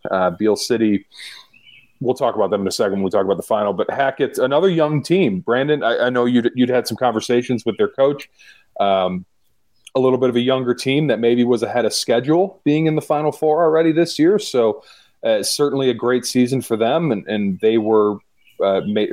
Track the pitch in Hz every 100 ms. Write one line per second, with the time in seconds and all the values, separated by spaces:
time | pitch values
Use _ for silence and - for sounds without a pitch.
0 | - 95 92 87 107 101 - 117 110 101
1 | - - - - - _ _ - _ -
2 | 117 123 127 107 98 104 95 - 107 98
3 | 95 101 98 92 - 110 104 92 107 -
4 | 139 - 139 - 127 143 190 165 151 151
5 | - 175 160 92 87 123 139 151 117 117
6 | 123 127 123 123 117 123 123 123 117 110
7 | 127 110 - 123 123 123 120 104 104 -
8 | 135 143 - _ - - _ - 101 95
9 | 92 90 92 _ _ _ _ _ - 135
10 | 131 127 127 120 123 131 123 123 131 139
11 | 151 110 117 120 120 120 110 117 113 -
12 | - 117 131 165 190 - - 151 160 156
13 | - 147 151 147 156 151 170 160 165 160
14 | 170 - 156 208 - 127 113 104 - -
15 | _ _ 113 110 101 - 147 135 135 113
16 | 120 127 - 127 123 131 - 113 113 151
17 | 170 107 - 107 101 92 110 113 107 110
18 | 104 104 _ _ _ - 98 95 82 104
19 | 104